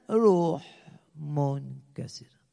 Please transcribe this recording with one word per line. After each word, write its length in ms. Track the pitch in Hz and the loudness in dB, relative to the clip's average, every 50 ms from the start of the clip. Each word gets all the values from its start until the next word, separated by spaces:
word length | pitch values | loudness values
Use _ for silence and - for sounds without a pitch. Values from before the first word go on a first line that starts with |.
| _ - | _ 0
روح 800 | 214 226 226 208 180 175 170 165 - 151 - - - - - - - - _ _ - | 2 4 6 6 6 6 2 0 -2 -4 -8 -16 -20 -20 -20 -20 -20 -20 _ _ -18
منكسرة، 1200 | 151 151 147 147 147 143 139 139 139 135 131 131 135 - _ - - - - - - - _ _ _ _ _ | -14 -10 -6 -2 -2 -2 -2 -2 -6 -8 -12 -16 -16 -18 _ -16 -14 -14 -14 -14 -18 -20 _ _ _ _ _